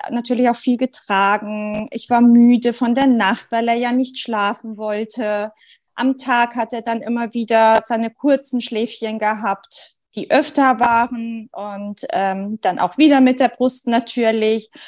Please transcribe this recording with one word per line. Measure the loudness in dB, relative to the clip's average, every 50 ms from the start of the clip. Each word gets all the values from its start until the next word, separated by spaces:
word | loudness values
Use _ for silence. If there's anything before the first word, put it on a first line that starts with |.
| -8 -6
natürlich | -6 -4 -2 -2 0 2 2 2
auch | 0
viel | 0 0 -2 0
getragen. | 0 -2 -4 -6 -8 -4 -2 0 2 2 2 2 0 -2 -6 -8 -8 -6 -6 -6 -8 -8 -10
Ich | -10 -10 -4 0
war | 2 4
müde | 6 8 8 8 8 6 6 4 2 0
von | -2 0 -2 0 2
der | 2 4
Nacht, | 4 4 4 2 0 0 -2 -6 -6
weil | -4 -2 0 0
er | 0
ja | 0 0 0
nicht | 0 0 -2 -2 -6 -8
schlafen | -6 -4 -2 -2 -2 -2 -4 -6 -10 -14 -12
wollte. | -8 -6 -6 -6 -6 -6 -8 -8 -6 -4 -4 -2 -4 -4 -8 -10 _ _ -20 -20 _ _ _ _
Am | -4 -2 -2 -2 -2
Tag | -2 0 0 2 0 0 -2
hat | -4 -6 -6
er | -6 -6
dann | -6 -4 -6 -4
immer | -4 -4 -4 -4 -4 -6
wieder | -6 -6 -2 2 4 4 6 6 4 4 2
seine | -2 -4 -4 -4 -6
kurzen | -6 _ 0 2 2 2 0 -2 -4 -4
Schläfchen | -4 -4 -4 -4 -4 -4 -6 -8 -8 -6 -4 -2
gehabt, | -2 -2 -2 -2 -2 -4 -4 -6 -8 -12 -12 -12 -12 -12 _ _ _ _ -12
die | -10 -2 2
öfter | 2 2 2 2 2 2 4 4 4 2
waren | 2 2 2 2 0 0 -4 -8 -8 -8 -10 -10 -12 -14
und, | -12 -12 -10 -10 -10 -10 -10 -10 -10 -10 -8 -4
ähm, | -2 -2 -2 -2 -2 -4 -6 -8 -6 -4
dann | -2 -2 -2 -2
auch | -2 -2 2 4
wieder | 4 6 6 6
mit | 6 4 4 4
der | 2 0
Brust | 0 0 -2 -2 -2 -4 -2
natürlich. | 0 0 0 0 -2 -2 -2 0 0 0 2 2 0 0 -2 -4 -8 -18 -20 -20